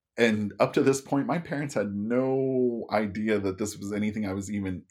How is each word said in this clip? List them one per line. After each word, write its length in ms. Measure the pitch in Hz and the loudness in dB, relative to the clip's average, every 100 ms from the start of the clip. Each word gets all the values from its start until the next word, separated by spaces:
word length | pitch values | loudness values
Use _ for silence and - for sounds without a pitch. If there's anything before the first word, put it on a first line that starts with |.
| _ - | _ 2
And 360 | 117 107 101 - | 4 4 0 2
up 140 | 127 | 2
to 80 | - | 4
this 200 | 135 135 | 4 4
point, 260 | - 143 117 | 2 -2 0
my 120 | 165 | -2
parents 340 | 170 143 147 | -4 -6 -4
had 200 | 117 101 | -2 -2
no 920 | 101 107 123 131 135 135 131 123 117 - | -2 -2 0 2 2 0 2 2 0 -2
idea 460 | 107 107 98 110 104 | -2 0 -2 0 2
that 180 | 95 92 | 0 -2
this 200 | 104 - | -4 -6
was 140 | 101 | -6
anything 340 | 104 107 107 101 | -2 -2 -2 -4
I 80 | |
was 160 | 95 98 | -4 -4
even 340 | 104 95 90 - | -4 -4 -4 -4